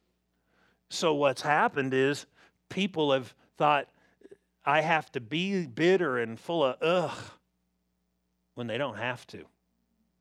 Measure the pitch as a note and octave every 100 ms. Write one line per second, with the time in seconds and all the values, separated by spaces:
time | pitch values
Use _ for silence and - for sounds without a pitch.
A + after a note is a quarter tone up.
0 | _ _ _ _ _ _ _ _ _ -
1 | F3 D3 C#3+ B2+ D#3 D3+ A3+ D3 C3+ C3
2 | C3+ C#3+ - _ _ _ _ - G3 D#3+
3 | D3 C3+ A#2 - _ - D3+ D3 - _
4 | _ _ - - _ _ - D3+ D#3 D#3+
5 | - C3+ A2 D#3 F#3+ G3 D3+ A2+ E3+ F#3
6 | E3 B2 A2+ A2+ - E3+ C3+ B2+ D#3 F3+
7 | D3+ - - - _ _ _ _ _ _
8 | _ _ _ _ _ - A#2+ A2+ C#3 G2+
9 | A#2+ B2 - - D2+ _ _ _ _ _
10 | _ _